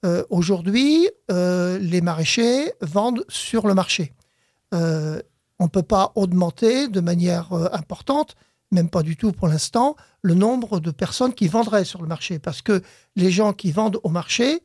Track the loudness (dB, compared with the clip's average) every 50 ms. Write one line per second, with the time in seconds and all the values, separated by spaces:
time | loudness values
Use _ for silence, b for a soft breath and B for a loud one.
0 | 0 0 0 0 -2 -2 0 0 2 2 0 0 0 0 0 2 2 4 4 4
1 | 4 2 0 _ _ -4 -2 0 2 2 2 0 0 0 -2 -2 -2 -2 0 0
2 | 0 0 0 -2 -2 -2 0 2 2 2 2 0 0 -4 -6 _ -10 -4 -2 0
3 | 0 0 -2 -2 -6 -8 -8 -10 -8 -2 -2 0 2 2 2 2 2 0 -2 -4
4 | -4 -6 -8 _ _ _ _ _ _ _ _ _ _ _ -2 -2 0 0 0 -2
5 | -2 -4 -6 -6 -10 _ _ _ _ _ _ _ -2 0 0 0 0 2 2 2
6 | 2 2 0 0 0 2 2 2 2 0 0 0 2 2 2 2 0 -2 -2 -2
7 | -2 0 0 0 2 0 0 -2 -4 -4 -4 -2 -2 -2 -2 -4 -8 _ -12 -14
8 | -4 -2 0 0 0 -2 -6 _ _ _ _ _ _ _ 0 2 2 2 0 -2
9 | -2 -2 -4 -2 -2 -2 -2 0 0 0 0 0 -2 -2 0 2 2 2 0 b
10 | b b b b b 2 4 4 4 4 2 0 -2 -4 -4 -4 -4 -4 -6 -4
11 | -6 -6 -2 -2 -2 -2 0 0 0 0 2 0 0 2 2 0 0 -2 -6 -10
12 | -8 -8 -8 -8 -6 -8 -8 -6 -6 -8 -10 -8 -2 0 0 0 0 B B B
13 | B B B 0 2 2 2 2 2 0 0 -2 -2 -2 0 0 0 0 -2 -2
14 | -4 -2 -4 -4 -4 -4 -2 0 0 0 0 -2 _